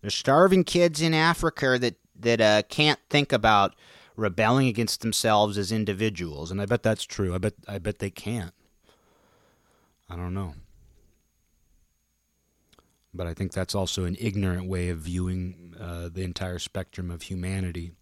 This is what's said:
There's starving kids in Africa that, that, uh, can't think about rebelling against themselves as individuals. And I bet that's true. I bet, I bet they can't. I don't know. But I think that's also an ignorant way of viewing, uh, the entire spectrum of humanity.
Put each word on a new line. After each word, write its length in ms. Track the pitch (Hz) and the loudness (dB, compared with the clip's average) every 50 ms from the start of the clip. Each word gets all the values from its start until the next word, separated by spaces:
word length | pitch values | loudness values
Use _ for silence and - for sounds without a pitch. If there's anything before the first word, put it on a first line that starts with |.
There's 140 | - 104 - | -6 -6 -6
starving 500 | - - - 135 156 180 196 185 185 175 | -2 2 4 6 6 8 8 6 4 4
kids 360 | - - 175 175 175 156 143 | 2 4 4 4 4 2 2
in 120 | 160 165 160 | 0 2 2
Africa 680 | 156 156 170 170 - - 165 - - - 135 127 123 | 4 4 4 2 2 0 -4 -2 0 2 2 2 4
that, 160 | 123 120 - _ _ _ _ - | 2 0 -2 _ _ _ _ -2
that, 220 | 113 117 117 113 | 2 2 4 6
uh, 200 | 110 107 107 107 107 | 6 6 6 6 2
can't 360 | _ - - 151 151 143 - _ _ | _ 0 2 4 4 4 2 _ _
think 220 | - 147 143 - | 0 0 2 2
about 440 | - 117 107 113 107 101 98 95 - _ _ - - - - _ _ | 0 2 4 6 6 6 4 4 0 _ _ -20 -20 -20 -20 _ _
rebelling 520 | - 110 104 87 85 110 110 123 135 135 127 | -4 -4 -2 0 2 2 4 4 4 2 2
against 340 | 110 107 117 107 - - | 0 0 -2 -2 -2 -4
themselves 560 | - 113 107 - - 117 107 104 107 104 101 104 | -4 -4 -2 0 2 4 4 4 4 2 0 -4
as 140 | 101 92 | -4 -2
individuals. 800 | 113 110 107 98 101 95 110 110 101 85 90 82 73 71 80 85 | -2 -2 -2 -2 -2 0 -2 -2 -2 -4 -8 -8 -8 -10 -8 -6
And 100 | 92 98 | -6 -6
I 40 | 101 | -2
bet 180 | 101 120 113 - | 0 -2 0 2
that's 220 | 113 110 - - | 0 0 0 -4
true. 280 | - - - 101 92 87 | -10 -4 -2 -2 -2 -2
I 40 | 92 | -2
bet, 160 | 92 107 - _ - - | -2 -4 -4 _ -14 -10
I 120 | 104 98 | -10 -6
bet 200 | 85 107 104 _ | -6 -6 -6 _
they 100 | - 98 | -8 -8
can't. 440 | - - - 101 117 117 87 85 _ _ _ _ _ _ _ _ _ _ _ _ _ _ _ _ _ _ _ _ _ _ _ _ _ _ _ _ _ _ _ _ | -8 -8 -8 -6 -6 -6 -6 -10 _ _ _ _ _ _ _ _ _ _ _ _ _ _ _ _ _ _ _ _ _ _ _ _ _ _ _ _ _ _ _ _
I 60 | 90 | -10
don't 180 | 87 90 90 90 | -8 -6 -6 -6
know. 220 | 98 98 87 71 - - _ _ _ _ _ _ _ _ _ _ _ _ _ _ _ _ _ _ _ _ _ _ _ _ _ _ _ _ _ _ _ _ _ _ _ _ _ _ _ _ _ _ _ _ _ _ _ _ _ - | -6 -6 -8 -10 -14 -20 _ _ _ _ _ _ _ _ _ _ _ _ _ _ _ _ _ _ _ _ _ _ _ _ _ _ _ _ _ _ _ _ _ _ _ _ _ _ _ _ _ _ _ _ _ _ _ _ _ -10
But 140 | 85 92 85 | -8 -6 -6
I 60 | 82 | -4
think 200 | - 98 92 - | -4 -6 -4 -4
that's 200 | 95 92 - - | -6 -6 -4 -2
also 300 | 101 95 90 - - 92 | -4 -4 -2 -4 -4 -4
an 140 | 87 92 - | -4 -4 -4
ignorant 480 | - 120 95 104 98 95 90 90 92 92 | -4 -4 -2 -2 -2 0 -2 -2 -4 -4
way 220 | 95 90 90 87 | -4 -4 -2 -4
of 100 | 87 82 | -4 -6
viewing, 760 | 78 85 87 90 90 90 92 92 92 90 90 87 87 87 85 85 | -6 -6 -4 -2 -2 -2 -2 -4 -6 -6 -10 -14 -20 -20 -18 -14
uh, 300 | - 87 87 85 85 85 | -12 -12 -10 -10 -10 -10
the 140 | 82 95 95 | -8 -8 -8
entire 360 | 90 87 - 95 92 90 87 | -8 -6 -6 -8 -6 -6 -8
spectrum 500 | - - _ 98 92 _ _ - 90 87 | -10 -8 _ -8 -10 _ _ -10 -8 -8
of 140 | 87 82 - | -8 -10 -10
humanity. 680 | - 95 90 87 92 95 95 95 90 85 87 85 85 85 _ | -10 -8 -6 -4 -4 -2 -2 -4 -4 -6 -8 -10 -10 -14 _